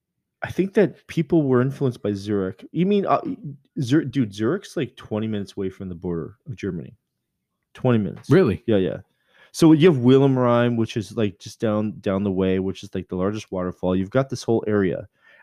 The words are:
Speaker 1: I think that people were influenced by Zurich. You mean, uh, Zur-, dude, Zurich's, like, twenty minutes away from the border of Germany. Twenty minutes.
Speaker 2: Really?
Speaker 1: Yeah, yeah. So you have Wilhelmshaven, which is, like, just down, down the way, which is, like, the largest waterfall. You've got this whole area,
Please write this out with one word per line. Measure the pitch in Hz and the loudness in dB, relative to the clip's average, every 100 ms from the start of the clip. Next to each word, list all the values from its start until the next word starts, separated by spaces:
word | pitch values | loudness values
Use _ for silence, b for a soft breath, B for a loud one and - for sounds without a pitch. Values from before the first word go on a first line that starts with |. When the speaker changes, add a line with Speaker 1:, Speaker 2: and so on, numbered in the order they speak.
| _ _ _ _ | _ _ _ _
Speaker 1:
I | - | -10
think | - 196 | -4 -2
that | 226 180 - - | 2 0 0 -10
people | - 165 170 | -6 0 2
were | 139 123 | 4 2
influenced | 131 135 135 117 | 2 0 -4 -2
by | 107 | -4
Zurich. | 101 104 101 92 - - | -4 -2 -2 -2 -6 -8
You | 156 180 | -2 0
mean, | 208 - | 0 0
uh, | 143 - - - 139 _ - | -2 -2 -10 -12 -18 _ -6
Zur-, | 117 151 | 0 0
dude, | 139 135 107 | 0 -2 -4
Zurich's, | 98 110 196 - 175 | -2 -4 -4 -6 -8
like, | 123 - | -8 -10
twenty | - 107 110 | -8 -6 -4
minutes | 104 95 - | -6 -8 -8
away | 95 | -8
from | - 95 | -8 -14
the | 85 | -10
border | 90 85 78 101 - | -8 -6 -8 -14 -16
of | 98 | -10
Germany. | 101 87 64 - _ _ _ _ _ _ _ | -8 -8 -12 -20 _ _ _ _ _ _ _
Twenty | - 127 117 | -2 2 2
minutes. | 95 - - | 0 -6 2
Speaker 2:
Really? | 160 151 87 - | 4 4 0 0
Speaker 1:
Yeah, | 104 | 0
yeah. | 92 - - _ b b b | 0 -4 -14 _ b b b
So | - 165 | 4 6
you | 156 180 | 8 6
have | 139 | 6
Wilhelmshaven, | 120 135 139 131 123 120 120 117 | 6 6 6 2 2 2 2 0
which | 110 117 | -2 -4
is, | 98 107 | -6 -2
like, | 104 - | -4 -4
just | - - | -18 -6
down, | 113 107 107 95 | -2 -2 -4 -4
down | 101 95 | -2 -2
the | 101 | 0
way, | 92 95 95 | 0 0 0
which | 95 92 | -2 -8
is, | 101 | -10
like, | 95 87 | -10 -8
the | 92 | -4
largest | 95 107 - | -4 -4 -8
waterfall. | 95 90 - 92 92 | -8 -6 -4 -2 -2
You've | 95 | 0
got | 131 135 | -2 -2
this | 120 | -6
whole | - 113 - | -2 -2 0
area, | 104 92 - - b b b | 0 0 -2 -10 b b b